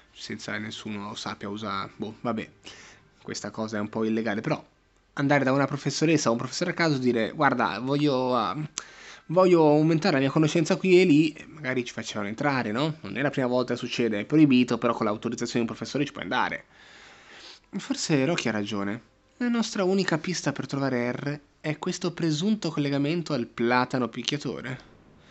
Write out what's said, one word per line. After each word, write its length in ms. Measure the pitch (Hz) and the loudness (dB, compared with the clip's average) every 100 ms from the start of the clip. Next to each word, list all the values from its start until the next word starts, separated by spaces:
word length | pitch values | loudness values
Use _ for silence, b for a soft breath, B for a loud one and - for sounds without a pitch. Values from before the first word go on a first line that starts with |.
| B | B
senza 460 | - - 110 - 104 | -18 -14 -12 -8 -8
nessuno 580 | 110 - 113 104 101 117 | -8 -10 -10 -10 -10 -10
sappia 320 | 107 104 101 | -10 -10 -8
usa-, 420 | 104 107 98 107 - | -8 -6 -6 -8 -10
boh, 200 | 107 110 | -12 -8
vabbè, 300 | 120 110 - _ B B B B _ _ | -6 -6 -8 _ B B B B _ _
questa 280 | - 113 110 | -12 -10 -10
cosa 280 | - 110 110 | -6 -6 -4
è 20 | |
un 80 | 107 | -4
po' 160 | 113 | -2
illegale, 380 | 110 110 113 104 | -2 0 -2 -2
però 200 | 156 151 - _ _ _ _ | -2 -4 -6 _ _ _ _
andare 300 | - 139 143 | -4 2 4
da 80 | 131 | 4
una 140 | 139 139 | 2 2
professoressa 640 | 139 147 - 156 151 120 | -2 -4 0 2 2 2
o 40 | |
un 40 | 117 | 0
professore 340 | 127 - 180 | -2 -4 -6
a 20 | |
caso 220 | 165 165 135 | 0 0 2
e 40 | |
dire: 320 | 127 117 104 | 2 2 0
"Guarda, 480 | 143 139 123 101 98 | 2 2 4 0 -2
voglio... 560 | 127 143 147 127 127 123 | -2 0 2 2 0 0
Ah, 220 | 101 123 151 - B B B B - | 0 -4 -8 -10 B B B B -2
voglio 400 | 170 185 170 151 | 4 6 8 8
aumentare 480 | 151 156 165 196 143 | 6 6 4 4 2
la 60 | |
mia 100 | 135 | 2
conoscenza 460 | 160 156 170 156 180 | 4 4 2 2 0
qui 240 | 185 180 | 6 6
e 20 | |
lì", 300 | 185 147 160 | 8 6 4
e 120 | - - | 0 -18
magari 360 | - 135 127 | -10 -4 -4
ci 80 | 123 | -4
facevano 380 | - 107 107 101 | -8 -8 -6 -6
entrare, 420 | 110 147 131 113 | -2 -2 0 -2
no? 240 | 110 160 156 | -2 -2 -4
Non 160 | 98 101 | -8 -4
è 40 | |
la 80 | 143 | -2
prima 180 | 139 127 | 0 0
volta 260 | 123 120 | 0 0
che 60 | 120 | -4
succede, 420 | 123 - 117 104 | -4 0 0 0
è 40 | 104 | 2
proibito, 520 | 151 147 127 120 117 | 6 8 6 4 2
però 160 | 120 | 0
con 120 | 117 110 | 0 0
l'autorizzazione 600 | 107 117 120 120 123 117 | -2 -4 -4 -4 -2 -2
di 40 | |
un 60 | 110 | -4
professore 300 | 113 135 143 | -8 -4 -4
ci 60 | |
puoi 100 | - | -6
andare. 420 | 87 123 90 82 - B B B B B B B B B _ 196 | -4 -2 -2 -4 -12 B B B B B B B B B _ -12
Forse 480 | - - - 147 135 | -6 -6 0 2 2
Rocky 220 | 170 120 | 0 -2
ha 60 | |
ragione. 480 | 107 104 104 101 117 _ _ _ - | -4 -4 -4 -4 -6 _ _ _ -6
La 120 | 240 | -2
nostra 340 | 233 214 214 | -2 -2 0
unica 340 | 185 196 175 156 | 0 2 0 -2
pista 340 | 180 165 147 | -2 -4 -4
per 140 | 139 131 | -6 -6
trovare 440 | 139 135 123 120 | -4 -2 -2 -2
R 280 | 127 143 143 _ _ | -4 -6 -8 _ _
è 180 | 156 147 | -8 -6
questo 360 | 180 175 180 | -6 -4 -6
presunto 580 | 160 165 151 202 214 165 | -2 -2 0 0 0 -2
collegamento 640 | 151 143 139 143 175 156 | -2 -2 0 0 -2 -2
al 120 | 139 117 | -4 -4
platano 600 | - 117 123 123 131 117 | -2 2 4 2 0 -4
picchiatore. 800 | 123 - 147 143 76 123 131 - - _ _ B | -4 -6 -4 -6 -8 -8 -12 -14 -20 _ _ B